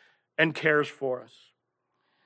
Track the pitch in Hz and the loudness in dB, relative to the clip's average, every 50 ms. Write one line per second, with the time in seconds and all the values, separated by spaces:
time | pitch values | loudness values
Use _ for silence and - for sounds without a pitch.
0 | _ _ _ _ _ _ _ - 160 160 151 - - 160 151 147 143 143 - - | _ _ _ _ _ _ _ 0 0 0 0 0 0 2 2 2 2 -2 -6 -6
1 | 139 131 127 123 - 120 - - _ _ _ _ _ _ _ _ _ _ _ _ | -6 -4 -4 -6 -8 -14 -20 -20 _ _ _ _ _ _ _ _ _ _ _ _
2 | _ _ _ _ _ | _ _ _ _ _